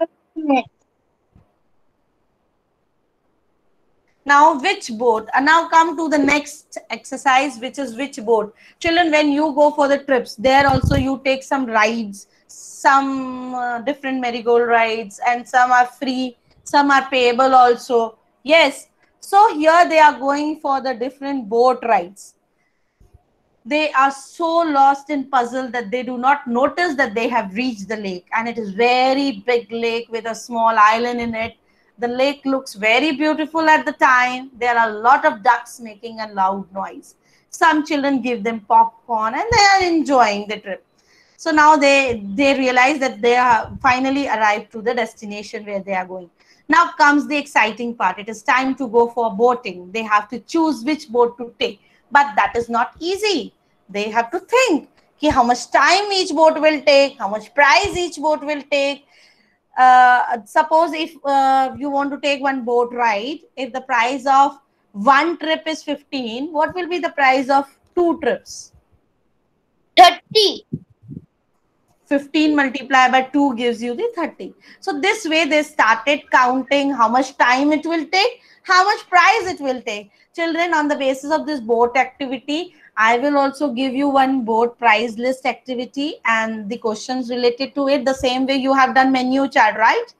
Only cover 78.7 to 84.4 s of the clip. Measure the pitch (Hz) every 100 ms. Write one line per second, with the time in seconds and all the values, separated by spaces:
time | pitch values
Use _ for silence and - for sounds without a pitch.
78.7 | 370 381 440 - 359 349 440 370 302 277
79.7 | 254 233 208 202 _ _ - 330 330 349
80.7 | 320 294 285 269 269 285 311 262 294 220
81.7 | 233 240 262 247 - 269 247 - 294 359
82.7 | _ _ - 220 240 285 285 277 269 294
83.7 | 233 269 247 285 269 262 269